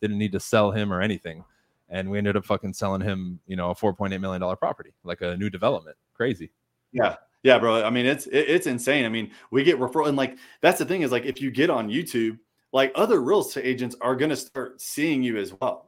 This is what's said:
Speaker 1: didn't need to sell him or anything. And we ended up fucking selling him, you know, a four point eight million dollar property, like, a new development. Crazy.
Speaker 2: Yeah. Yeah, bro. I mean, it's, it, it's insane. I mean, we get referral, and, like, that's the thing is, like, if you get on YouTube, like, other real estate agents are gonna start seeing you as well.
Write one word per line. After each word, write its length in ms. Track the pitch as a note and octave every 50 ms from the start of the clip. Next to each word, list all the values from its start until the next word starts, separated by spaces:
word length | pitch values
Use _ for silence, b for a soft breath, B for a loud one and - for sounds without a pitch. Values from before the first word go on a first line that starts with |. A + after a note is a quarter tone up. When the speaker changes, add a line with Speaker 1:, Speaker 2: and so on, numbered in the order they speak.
Speaker 1:
didn't 160 | G#2+ G#2+ G#2 G2+
need 140 | G#2+ G2+
to 80 | F#2 F#2
sell 320 | - - - A2 G#2 G2+
him 200 | G2+ G#2+ G#2 G2+
or 100 | F#2 F2+
anything. 420 | G2 A2 G2+ E2+ - E2+ D#2 E2+ F2+ _ _ _ _ _ _ _ _ -
And 220 | F2+ F#2+ F#2+ F#2+
we 80 | G2+ G#2
ended 180 | G#2 G#2 G2+
up 100 | G2+ F#2
fucking 280 | - G#2 F#2+ - F#2+ F#2
selling 280 | - G#2+ G2 G2 F#2+
him, 380 | G2 G#2 G2 F#2+ F#2 F2+ F2+ F2 _
you 100 | - F#2+
know, 140 | F#2 F2 F2
a 60 | F2+
four 180 | - - G#2 F#2
point 200 | - G2+ F#2+ F#2+
eight 80 | F#2+
million 200 | F#2+ F#2+ F#2 F2+
dollar 140 | F#2 F2+ F#2
property, 380 | - - - - - - - _ _ -
like, 180 | F2+ F2 -
a 160 | F2+ F2 F2 F2+
new 120 | G2+ G#2
development. 480 | F#2 F2+ G#2 B2 C#3 F2 D#2+ D#2 D2 _ _ _ _
Crazy. 380 | - A#2+ C3 G#2+ - E2 - _ _ _ _ _ _ _ _ -
Speaker 2:
Yeah. 240 | B2+ A2 F#2 E2+ - _ _ _ _ -
Yeah, 160 | C3 B2+ A2+
bro. 240 | A2+ A#2 A2+ A2+ G#2+
I 80 | A2
mean, 160 | A#2+ B2 B2 C3
it's, 180 | D3 C#3 -
it, 240 | - - C#3+ D#3 -
it's 160 | D#3+ F3+ F3+
insane. 400 | D3+ B2 A#2+ B2 C3+ C#3+ D3 B2
I 40 | A2+
mean, 200 | A2 A2+ G#2+ G2 B B B B
we 120 | A2+ C3+ C#3
get 140 | E3+ D#3+ B2
referral, 300 | B2+ A#2+ - D#3+ D3 D3+
and, 100 | C#3 C#3
like, 220 | C3 B2+ C3 B B B B B
that's 180 | B - - -
the 60 | D#3
thing 180 | - F3+ F#3+ D#3
is, 80 | B2+
like, 140 | B2 A#2 -
if 140 | C#3+ C3 -
you 120 | C#3 C3+
get 180 | A#2 C3 D3+ F3+
on 200 | D3+ A#2+ A2 G#2
YouTube, 500 | A2 D3+ E3+ D#3 - A#2+ A2+ A2+ A2 A2 _ _ _ _ _ _ -
like, 180 | C3+ C3+ C3 C3
other 260 | C#3+ G#3 A3 A#3 D#3+
real 180 | A#2+ C3 G3+ G3+
estate 240 | D3+ - - C3 -
agents 320 | B2+ B2+ A#2+ B2 A#2 - -
are 160 | A2 B2 C3 B2
gonna 180 | D3 D#3 C#3+
start 460 | A#2+ - - - C3+ B2 G#2 - -
seeing 420 | - - - - D3+ E3 D3+ C3 B2+
you 140 | A#2+ A2+ G#2+
as 160 | G2 - F#2+ -
well. 260 | - - - - -